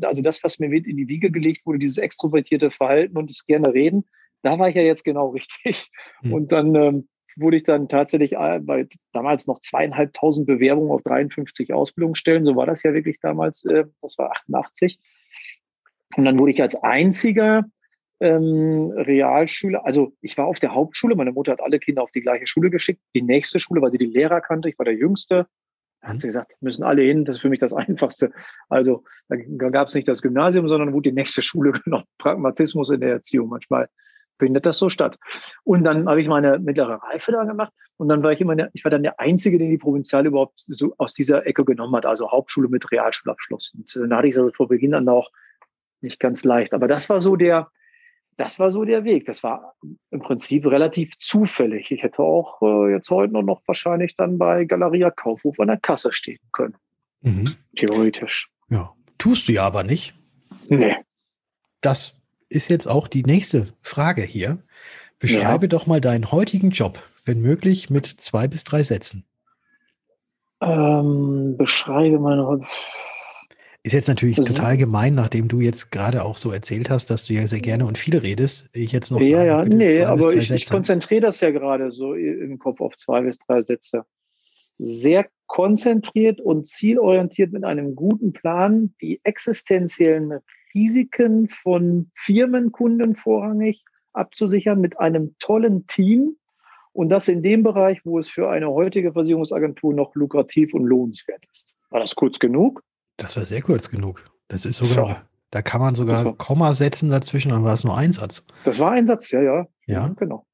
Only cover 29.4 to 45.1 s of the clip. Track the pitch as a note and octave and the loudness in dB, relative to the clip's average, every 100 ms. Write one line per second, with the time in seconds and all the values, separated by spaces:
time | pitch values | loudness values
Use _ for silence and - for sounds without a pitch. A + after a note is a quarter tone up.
29.4 | A#2+ C#3 B2+ C#3 C#3 D3 C3+ B2 C3 B2+ | -8 -6 -2 0 0 -2 -2 -2 0 2
30.4 | F3 F3+ D#3 D3+ D3 C#3+ C#3 C3 C3+ - | 2 2 2 0 0 0 0 0 -2 -4
31.4 | - E3+ C#3+ C3+ F3 C#3+ - - C#3+ F#3 | -4 0 0 -2 -4 -6 -6 -6 -2 0
32.4 | C3+ - D#3 D#3 C#3 C3 B2+ B2 - C3 | -2 0 -2 -2 -2 -2 0 -4 -2 -2
33.4 | A2+ A#2+ - B2+ A#2+ _ _ _ _ - | -2 -8 -4 -4 -4 _ _ _ _ -2
34.4 | C3 C3+ E3+ D#3 F#3 - C#3+ - - - | 0 2 0 0 0 0 -2 -4 -16 -18
35.4 | - - - F3+ D#3+ D#3 E3+ D#3 D#3 D3 | -18 -6 2 4 4 2 2 2 2 2
36.4 | C#3+ C#3+ D#3+ C#3+ A#2+ A2 A#2 D#3+ - A3+ | 4 2 0 -2 -2 -4 -10 -8 -4 -4
37.4 | G#3+ G#3 G#3 _ _ - D3+ D3+ D3+ D3+ | -4 -6 -8 _ _ -6 0 2 2 0
38.4 | F3+ D#3 - - D3+ D3 D3 - C#3 F3+ | 0 -2 -4 -6 -2 0 0 -2 0 2
39.4 | G3+ F3 D#3+ D#3+ D3+ C#3+ - C#3 D3 C#3 | 2 2 2 0 0 -2 0 0 2 0
40.4 | C3+ - - C3+ C#3+ - - - C#3 C#3 | -2 -6 -14 -4 -4 -2 -6 -2 0 2
41.4 | - - C3+ A#2 A#2+ A#2+ - A2+ A2+ C3 | 0 0 0 0 -2 -2 0 -2 0 0
42.4 | - C#3+ B2+ B2+ - A#2 A2+ - - A2+ | 0 0 0 -2 -2 0 0 -2 -6 -8
43.4 | - A2+ - A2+ - B2+ A#2+ A#2+ C#3+ B2+ | -10 -10 -12 -14 -12 -6 -2 2 2 4
44.4 | B2 - B2 B2 C#3 D3+ B2+ | 2 0 0 2 2 2 4